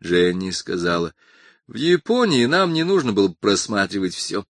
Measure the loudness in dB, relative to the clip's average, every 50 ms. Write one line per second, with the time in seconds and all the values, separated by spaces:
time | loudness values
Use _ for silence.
0 | -4 0 2 4 4 2 2 -2 -4 -6 -8 -8 -8 -8 -6 -4 -2 -2 -2 -2
1 | -4 -6 -8 _ _ _ _ _ _ _ _ _ _ -16 -8 -4 0 2 2 2
2 | 2 0 0 2 2 2 2 2 2 2 2 2 2 0 0 -2 0 0 0 0
3 | 0 0 2 2 2 2 0 _ 0 0 0 0 -2 -2 -2 -2 -2 -2 -4 -4
4 | -4 -4 -6 -8 -8 -6 -6 -8 -8 _